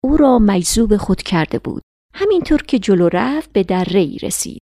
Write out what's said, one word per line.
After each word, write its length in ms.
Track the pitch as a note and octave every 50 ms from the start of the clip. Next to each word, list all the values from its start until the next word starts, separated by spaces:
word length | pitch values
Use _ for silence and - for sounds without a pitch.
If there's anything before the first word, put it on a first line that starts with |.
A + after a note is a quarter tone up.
| -
او 140 | C4 D4 D#4
را 220 | D4 C4+ B3+ A#3+
مجذوب 580 | G#3+ G3+ G3 F3+ E3+ - - A3+ A#3 G#3 G#3+ G3+
خود 240 | - - F#3 -
کرده 380 | - - F#3+ E3 D#3 - - -
بود. 220 | - - - - - _ _ _ _ _ _
همینطور 500 | - G4 G#4 G4+ F4 - - D#4 D4 -
که 160 | - - A#3
جلو 300 | F#3+ - G3 F3 F3 E3+
رفت 440 | F3+ F3+ A3+ B3+ C#4+ D#4 D#4+ - -
به 100 | G#3 F#3+
دره‌ای 540 | - F#3+ F#3 A3 - - G3+ F3 - - -
رسید 440 | - - - - - - - - _ _ _ _